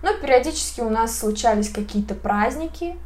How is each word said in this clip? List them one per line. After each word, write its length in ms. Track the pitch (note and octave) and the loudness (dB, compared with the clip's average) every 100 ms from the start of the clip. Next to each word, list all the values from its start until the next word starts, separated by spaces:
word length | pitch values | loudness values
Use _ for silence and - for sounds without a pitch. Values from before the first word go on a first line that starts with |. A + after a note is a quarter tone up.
Но 100 | F4+ | 0
периодически 680 | G#4+ C4+ B3+ C#4 D#4+ - - | 0 6 6 6 -2 -6 -4
у 80 | A#3 | -2
нас 280 | A3 A#3 - | 0 0 0
случались 500 | A3 G#3+ A#3+ G#3+ G#3 | -2 2 2 2 0
какие-то 460 | G#3+ G#3 G#3 G#3 G3+ | -4 -4 -2 -2 -4
праздники 800 | G3+ G#3 A3 C#4 D#4+ - F4 F4 | -2 0 0 -2 -8 -6 -8 -8